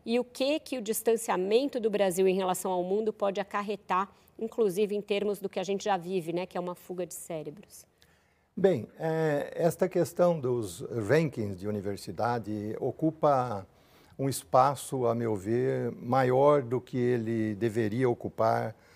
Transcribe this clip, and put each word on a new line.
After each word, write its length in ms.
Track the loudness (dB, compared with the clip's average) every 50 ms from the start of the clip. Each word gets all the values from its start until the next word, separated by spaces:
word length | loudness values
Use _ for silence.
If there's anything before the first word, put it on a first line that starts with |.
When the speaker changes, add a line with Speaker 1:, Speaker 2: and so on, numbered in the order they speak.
| _
Speaker 1:
e 140 | -2 0 0
o 60 | -2
que 340 | -2 -4 -4 -2 0 0 -2
que 200 | -4 -6 -8 -8
o 40 | -6
distanciamento 960 | -4 -4 -2 0 0 0 0 0 -2 -2 0 0 2 2 2 2 2 -4 -2
do 120 | -2 0
Brasil 360 | 2 2 2 2 4 4 4
em 80 | 4 4
relação 380 | 2 0 0 -2 -2 -2 -2 -2
ao 100 | -2 0
mundo 300 | 0 0 0 0 -2 -2
pode 260 | -2 -2 -2 -2 -4
acarretar, 720 | -6 -4 -6 -6 -4 -4 -8 -8 -2 0 0 0 0 -2 -6 _ _ _ _ -8
inclusive 560 | -8 -6 0 2 2 2 4 2 0 0 0
em 60 | -4
termos 380 | -2 0 0 0 0 0 -2 -4
do 100 | -6 -6
que 100 | -4 -4
a 40 | -4
gente 220 | -2 -4 -2 0
já 120 | 0 -2
vive, 340 | -2 -2 -2 -2 -2 -2 -2
né, 140 | -4 -4 -4
que 140 | -4 -6 -6
é 20 |
uma 140 | -6 -6 -8
fuga 320 | -10 -10 -12 -8 -8 -6
de 80 | -8 -8
cérebros? 720 | -14 -12 -10 -10 -8 -8 -10 -14 -14 -20 _ -20 -20 -20 _ _ _ _ _ _ _ _ _ _ _ _ _ _
Speaker 2:
Bem, 340 | 2 2 4 4 2 -2 -8 -10 -6
é, 540 | -4 -2 0 2 2 2 2 0 -2 -6 -4
esta 340 | 2 2 2 2 2 0 0
questão 500 | 2 0 0 0 2 2 4 4 4 2
dos 420 | 0 -2 -2 -2 -2 -6 -8 -10 -10 -6 -4 -4 2 4
rankings 500 | 4 4 4 2 -2 -4 -6 -6 -6 -6
de 100 | -6 -4
universidade 1080 | -4 -4 -4 -4 -6 -6 -8 -12 -4 -2 -2 0 0 -2 -4 -6 -6 -6 -4 -6 -6 -4
ocupa 840 | -4 -6 -4 -2 -2 -2 0 2 2 4 4 4 2 -2 -4 -8 -10 -12 _ _ _ _ _ -20 -20 _ -8 -4
um 100 | -4 -4
espaço, 800 | -4 -4 -6 4 6 6 6 6 4 -2 -6 -6 -4 0 0
a 80 | 0 0
meu 220 | 0 0 -2 -2
ver, 560 | -2 -2 0 0 0 0 0 -2 -2 -4 -4 -6
maior 680 | -8 -4 0 2 4 4 4 4 6 6 6 6 4
do 200 | 2 0 -4 -4
que 180 | -4 -4 -2 0
ele 560 | 2 2 2 0 0 -2 0 0 0 -2 -2
deveria 560 | -2 -2 -2 0 0 -2 0 0 0 2 0
ocupar, 640 | 0 0 -4 -10 -2 0 2 2 2 2 -2 -4 -8 -12 _ -20 -20